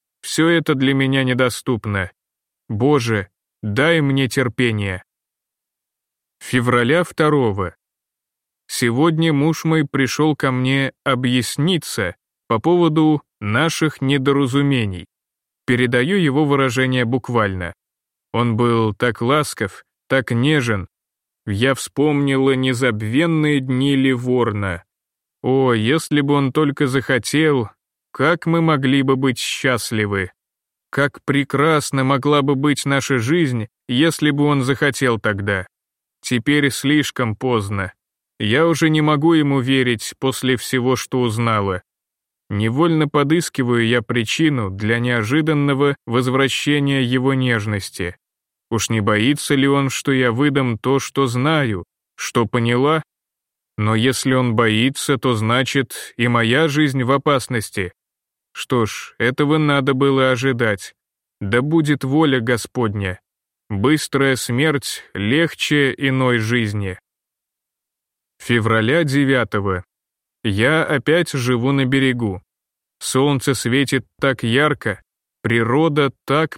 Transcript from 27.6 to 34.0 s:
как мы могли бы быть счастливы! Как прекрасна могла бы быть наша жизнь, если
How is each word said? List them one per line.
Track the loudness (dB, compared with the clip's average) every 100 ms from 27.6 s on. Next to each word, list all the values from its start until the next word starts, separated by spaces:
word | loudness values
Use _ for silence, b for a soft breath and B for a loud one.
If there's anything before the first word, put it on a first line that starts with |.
| -4 _ _ _ _
как | -2 0 0 0
мы | 2
могли | 2 2 2 2
бы | 2 0
быть | 0 -2
счастливы! | -6 -4 -2 -2 -2 -2 -2 -2 -4 _ _ _ _ _ _
Как | -2 -2 -4 -4
прекрасна | -2 0 0 2 0 -2 -2 0
могла | 0 2 2
бы | 2 0
быть | 0 0 0
наша | -2 0 0
жизнь, | 0 0 0 -2 -6 _ -4
если | 0